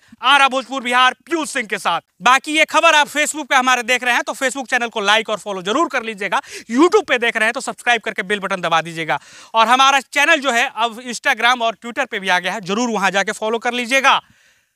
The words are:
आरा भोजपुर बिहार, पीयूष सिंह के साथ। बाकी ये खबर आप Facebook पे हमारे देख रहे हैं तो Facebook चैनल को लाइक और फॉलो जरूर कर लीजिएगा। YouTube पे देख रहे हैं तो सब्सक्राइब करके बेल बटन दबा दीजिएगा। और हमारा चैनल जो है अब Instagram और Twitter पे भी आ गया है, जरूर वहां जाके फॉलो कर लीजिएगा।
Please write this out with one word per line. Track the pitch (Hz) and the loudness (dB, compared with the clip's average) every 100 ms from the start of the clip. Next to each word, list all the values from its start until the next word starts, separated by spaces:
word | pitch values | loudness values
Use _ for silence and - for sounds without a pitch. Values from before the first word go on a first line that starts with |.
| _ - | _ -4
आरा | 247 277 277 | 2 4 4
भोजपुर | 262 220 262 | 0 -4 -6
बिहार, | 240 247 254 240 | -2 2 2 0
पीयूष | - 330 285 | -4 -4 -4
सिंह | 262 220 | -6 -6
के | 202 | -4
साथ। | 196 165 - - | -2 -4 -6 -2
बाकी | 202 262 302 | 2 2 2
ये | 311 302 | 0 0
खबर | 302 330 302 | 2 4 4
आप | 285 | 2
Facebook | 285 294 302 269 | -2 -4 -4 -2
पे | 277 | 0
हमारे | 254 247 | 2 0
देख | 226 247 | 0 0
रहे | 247 | 0
हैं | 247 | -2
तो | 330 | -2
Facebook | 269 262 277 247 | -4 -4 -4 -4
चैनल | 254 233 | -4 -2
को | 220 | -2
लाइक | 202 220 226 | 0 0 0
और | 208 | -6
फॉलो | 208 190 | -6 -6
जरूर | 180 254 339 | -2 0 0
कर | 269 | -2
लीजिएगा। | 226 202 196 214 - 403 - | -6 -8 -4 -4 -6 -14 -4
YouTube | 240 349 427 | 2 4 4
पे | - 254 | 2 0
देख | 233 220 | 0 0
रहे | 220 | 0
हैं | |
तो | 247 | -2
सब्सक्राइब | 240 214 240 233 | -6 -4 0 0
करके | 226 208 | -2 -8
बेल | 190 208 | -4 -4
बटन | 190 190 | -4 -4
दबा | 170 165 | 0 0
दीजिएगा। | 165 165 160 147 - - - | 0 -6 -4 -6 -8 -20 -4
और | 226 220 | 2 4
हमारा | 254 269 277 | 6 4 2
चैनल | - 294 294 311 | 0 0 2 2
जो | 262 | 2
है | 233 269 214 | 0 0 -2
अब | 233 220 | -4 -4
Instagram | 254 220 285 226 233 254 | -10 -4 -2 0 2 2
और | 226 208 | -2 -4
Twitter | 233 240 254 | -8 -6 -6
पे | 214 | -4
भी | 190 | -2
आ | 180 | 0
गया | 180 | -2
है, | 208 | -6
जरूर | 180 202 247 | -4 -4 -2
वहां | 202 190 | 0 0
जाके | 196 190 | 0 -2
फॉलो | 202 220 226 | -4 -4 -2
कर | 247 | -2
लीजिएगा। | 247 233 269 262 185 - _ _ _ _ | -4 0 2 4 2 -2 _ _ _ _